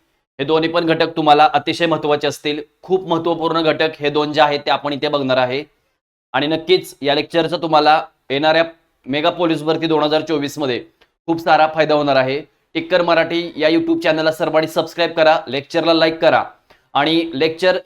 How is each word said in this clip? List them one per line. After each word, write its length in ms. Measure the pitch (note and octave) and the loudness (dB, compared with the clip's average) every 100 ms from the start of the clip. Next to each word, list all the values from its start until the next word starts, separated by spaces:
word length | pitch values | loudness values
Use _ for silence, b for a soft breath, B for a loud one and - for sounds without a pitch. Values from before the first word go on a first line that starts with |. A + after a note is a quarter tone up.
| _ _ _ - | _ _ _ -8
हे 40 | |
दोन्ही 240 | C#3+ D#3+ D#3+ | -2 0 0
पण 180 | E3+ E3 | 0 0
घटक 300 | D#3+ D#3+ E3 | 0 -2 0
तुम्हाला 320 | D3+ D3 D3+ | 4 6 4
अतिशय 340 | D3 D3+ D#3 E3+ | 2 -2 -2 0
महत्त्वाचे 420 | D#3 D3+ D3 D3 | 0 0 0 -2
असतील. 340 | - D#3 D3+ D3 _ | -4 -6 -6 -8 _
खूप 260 | - F#3 E3 | -2 -2 0
महत्त्वपूर्ण 540 | E3 E3+ E3 E3 D#3+ | -2 -2 -2 -2 0
घटक 260 | D#3 D3+ D#3+ D#3 | 0 0 -2 -2
हे 100 | D3 | -2
दोन 220 | D3 D3+ | -2 0
जे 80 | D3+ | 2
आहेत 200 | D3 C#3+ | 2 2
ते 100 | - | -2
आपण 220 | C3+ C#3+ | -4 -4
इथे 160 | C#3+ D3+ | -4 -2
बघणार 280 | C#3+ C3 C3 | -2 0 0
आहे. 280 | B2+ C3 D3+ _ _ _ _ _ _ | 0 -2 -8 _ _ _ _ _ _
आणि 140 | C3 C#3+ | -4 -2
नक्कीच 500 | D#3+ D#3+ F#3 F#3 - | -2 0 0 0 -6
या 120 | C#3 | -2
लेक्चरचा 420 | D3 D3+ E3 D#3 E3 | -2 -2 -2 -2 -4
तुम्हाला 480 | D#3+ D#3 D3+ D#3 - _ - | 0 2 4 2 0 _ -8
येणाऱ्या 340 | C3+ D#3 D#3+ E3 - _ _ - | -2 2 2 0 -6 _ _ -8
मेगा 240 | C#3+ E3 | -2 -2
पोलीस 320 | D#3+ F3 D#3 | 0 -2 -2
भरती 240 | D3+ D#3+ D#3+ | -2 -2 0
दोन 160 | D#3 | 0
हजार 200 | D3+ D#3 | 2 0
चोवीस 360 | D3+ D#3 C#3+ D3 | 0 -4 -4 -6
मध्ये 260 | C#3+ A#2 - _ _ _ - | -4 -4 -8 _ _ _ -6
खूप 120 | E3 | -4
सारा 300 | F3+ D#3 D#3 | 2 2 2
फायदा 200 | D#3+ D3 | 0 0
होणार 220 | D3+ C#3+ C3+ | 0 2 0
आहे. 440 | C3 C#3 D#3+ _ _ | 0 -4 -8 _ _
टिक्कर 280 | D#3+ E3 F3+ | -8 -2 0
मराठी 500 | E3+ E3 D#3+ E3+ E3+ - | 2 2 0 -2 -6 -2
या 120 | D3+ | 0
YouTube 320 | E3 E3 E3 | 2 2 0
चॅनलला 320 | E3+ D#3 D#3+ | 0 0 0
सर्वांनी 360 | D#3 D#3 D#3 D#3 | -2 0 0 0
सबस्क्राईब 440 | - D#3+ - E3+ | -2 -4 -2 -2
करा, 280 | E3 D#3 D#3+ - | 2 4 4 0
लेक्चरला 440 | C3 C#3 E3+ D#3+ | -8 -4 -2 2
लाईक 260 | E3 E3 E3 | 2 2 2
करा 260 | E3 B2 - - _ b b | 2 2 0 -8 _ b b
आणि 360 | C3+ D3+ E3 E3 | -2 0 0 -2
लेक्चर 440 | C3+ D#3 D#3+ F#3 F#3 | -2 -2 0 0 0